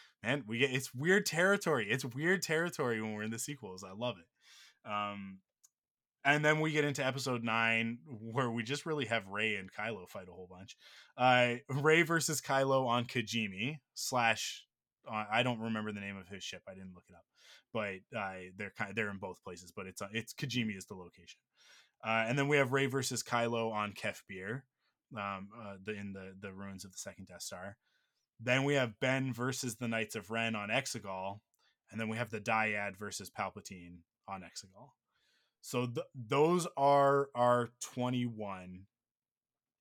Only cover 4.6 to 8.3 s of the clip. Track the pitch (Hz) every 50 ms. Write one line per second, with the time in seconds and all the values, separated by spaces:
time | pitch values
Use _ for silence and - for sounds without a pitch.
4.6 | - - _ _ _ 113 104 104 104 104 101 101 98 95 95 95 _ _ _ _
5.6 | _ - _ _ _ _ _ _ _ _ _ _ - 143 147 151 151 151 156 156
6.6 | 156 160 147 151 143 147 135 147 131 135 127 139 123 135 123 117 117 113 113 113
7.6 | 113 113 113 113 113 113 120 120 165 - 117 104 113 113